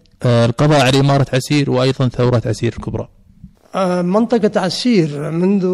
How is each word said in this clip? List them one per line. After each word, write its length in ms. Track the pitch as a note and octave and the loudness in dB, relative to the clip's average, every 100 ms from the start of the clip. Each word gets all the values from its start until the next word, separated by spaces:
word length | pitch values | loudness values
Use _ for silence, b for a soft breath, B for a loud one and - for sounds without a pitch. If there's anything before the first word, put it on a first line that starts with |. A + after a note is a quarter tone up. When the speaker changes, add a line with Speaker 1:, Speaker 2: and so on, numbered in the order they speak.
| _ _ | _ _
Speaker 1:
آه، 240 | B2+ A#2 A#2 | 0 2 2
القضاء 340 | - D3+ D3+ | 2 2 4
على 200 | B2+ C3+ | 4 2
إمارة 260 | C#3 C#3 C3 | 2 2 0
عسير 380 | C3+ - D3 C3+ | -2 0 0 0
وأيضا 380 | B2+ C3+ C3 B2+ | 0 0 0 -2
ثورات 380 | - B2 A#2+ A#2+ | 0 0 0 -2
عسير 260 | G#2+ A#2 | -4 -4
الكبرى. 360 | G#2 G#2+ A2 G#2+ _ _ - - _ _ | -6 -8 -8 -10 _ _ -20 -20 _ _
Speaker 2:
آه، 280 | - F#3 F3+ | -4 -2 0
منطقة 580 | F3+ G#3 A3+ B3 G#3 G3+ | 0 0 0 0 0 0
عسير 720 | F3+ - B3 G#3+ D#3 C#3+ D#3 | -2 -2 0 2 0 -4 -6
منذ، 340 | E3 F#3 G3+ F3+ | -2 0 0 0